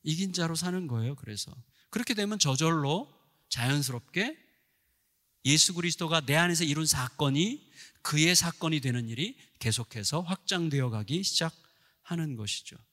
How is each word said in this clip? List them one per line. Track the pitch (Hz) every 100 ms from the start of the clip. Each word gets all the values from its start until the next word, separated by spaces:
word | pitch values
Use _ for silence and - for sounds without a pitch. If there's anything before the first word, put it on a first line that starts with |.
이긴 | 156 160 196
자로 | 175 165 160
사는 | 180 180 165
거예요. | 117 117 139
그래서 | - 104 - 127 - _ _
그렇게 | 214 240
되면 | 214 202 214
저절로 | 143 131 160 165 139 175 285 _ _ _ _
자연스럽게 | 120 123 143 131 120 - 170 226 320 _ _ _ _ _ _ _ _ _ _ 127
예수 | 156 -
그리스도가 | 175 170 156 165 165
내 | 135 151
안에서 | 175 170
이룬 | 165 147 156
사건이 | 143 123 - 147 139 196 285 - - - _
그의 | - 147 165 175
사건이 | 170 - 160 156
되는 | 131 120 113
일이 | 113 202 269 - _
계속해서 | 113 110 117 113 98 151
확장되어 | 175 185 - 185 165 143 127
가기 | 110 101 165
시작하는 | 190 - 165 - _ _ _ _ - 170 156 120
것이죠. | 104 - - - _